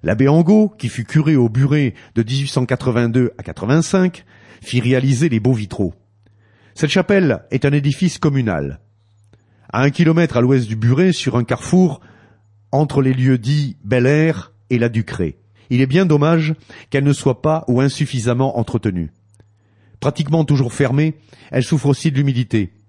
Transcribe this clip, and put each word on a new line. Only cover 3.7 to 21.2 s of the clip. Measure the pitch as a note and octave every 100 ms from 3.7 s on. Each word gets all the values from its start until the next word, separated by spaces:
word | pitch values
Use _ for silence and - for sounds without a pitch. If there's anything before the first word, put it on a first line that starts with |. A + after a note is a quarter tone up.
| D3+ D#3+ G3 F#3 - _ - - -
fit | - B2
réaliser | A#2+ B2+ C#3 B2 D#3+
les | A2+
beaux | A2
vitraux. | B2 G#2 - F#2+ - _ _ _ _ _ _ _
Cette | - D#3
chapelle | F#3+ F3+ G3+ E3 G#2+ -
est | B2+
un | C#3+
édifice | D3 C#3+ C3+ F3+ -
communal. | D3+ C3+ A2+ E2 C#2+ C#2+ _ _ _ _ _ _ _ _ _
À | G#2+
un | C#3
kilomètre | C#3 D#3+ E3 E3 B2
à |
l'ouest | B2 C3+ A2+
du | A2
Buret, | A#2 C3 F#3
sur | E3+ - B2
un |
carrefour, | A#2 A#2+ - F3+ F3+ C#3+ - - _ _ _ _ _
entre | C3+ D3+ C#3+
les | C3
lieux | C3 B2+ C3
dits | A2 D3+ C#3+ -
Bel | G2+ B2+ B2
Air | D3+ D#3+ D#3+ - _ _
et | B2
la | A#2+
Ducré. | A2+ G#2 - E2 - _ _ _
Il | B2
est | C3
bien | D3+
dommage | F#3+ D3 D3 E3 D#3 D#3 _ - -
qu'elle | C#3
ne | C#3
soit | C#3 C#3 B2
pas | D#3 D#3+ D#3+
ou | B2
insuffisamment | C#3 - D3 C3 A2+ A#2+ C3+ -
entretenue. | A2+ A2+ A2 F2+ D#2 _ _ _ _ _ _ _ _ _
Pratiquement | C3+ - C#3+ D#3+
toujours | D3+ C#3+ B2
fermée, | - C3+ C3+ D#3 D#3